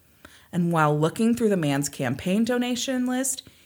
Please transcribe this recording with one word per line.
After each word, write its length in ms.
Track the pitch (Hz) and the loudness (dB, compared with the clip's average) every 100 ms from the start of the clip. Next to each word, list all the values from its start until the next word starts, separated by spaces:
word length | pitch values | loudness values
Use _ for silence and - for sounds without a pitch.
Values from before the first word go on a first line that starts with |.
| _ _ - - _ | _ _ -20 -20 _
And 200 | 170 170 | -2 0
while 260 | 165 151 151 | 2 2 4
looking 360 | 156 160 226 | 0 2 0
through 160 | 233 220 | 2 2
the 60 | 190 | 2
man's 320 | 151 139 143 | 2 0 -2
campaign 560 | - 135 - 180 196 | -2 -4 -2 -2 0
donation 640 | 226 247 247 247 - 254 247 | 0 0 -2 -4 -2 -2 -2
list, 360 | 254 262 - - - | -2 -2 -6 -10 -20